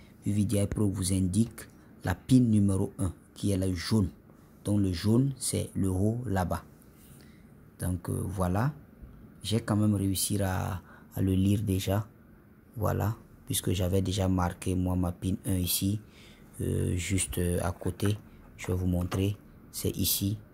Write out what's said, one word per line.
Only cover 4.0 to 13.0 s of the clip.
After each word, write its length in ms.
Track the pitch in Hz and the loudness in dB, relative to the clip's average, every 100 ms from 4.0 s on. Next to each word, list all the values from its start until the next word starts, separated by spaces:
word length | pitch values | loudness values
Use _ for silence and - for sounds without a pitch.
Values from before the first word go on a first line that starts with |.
| 90 - - - - - | 0 -2 -18 -20 -20 -10
Donc 160 | - 104 | -2 0
le 120 | 95 | 2
jaune, 400 | 87 104 113 139 131 | 0 2 2 2 -2
c'est 340 | - 101 92 | -4 -4 -4
le 160 | 98 95 | -2 0
haut... 280 | 92 104 117 123 | 2 0 0 -2
là-bas. 380 | 95 87 87 - - - - - - - - - - - - | 0 0 -2 -8 -20 -20 -20 -20 -20 -20 -20 -20 -20 -20 -8
Donc, 280 | 92 90 - | -4 -4 -4
euh, 120 | 98 | -4
voilà. 480 | 95 92 90 92 131 - - - - - - - | -4 -2 0 0 0 -4 -12 -20 -20 -20 -20 -12
J'ai 180 | - 120 | -2 -2
quand 160 | 117 107 | 0 2
même 180 | 107 | 2
réussi 460 | 101 98 95 - 104 | 2 2 0 -2 0
à, 380 | 95 92 95 92 - - - | 0 0 -2 -6 -10 -20 -12
à 60 | - | -2
le 140 | 95 | 2
lire 280 | 95 95 101 | 4 4 2
déjà. 440 | 104 95 - 101 107 - - - - - - - | 2 0 0 0 -2 -10 -20 -20 -20 -20 -18 -4
Voilà. 380 | 95 95 | -2 0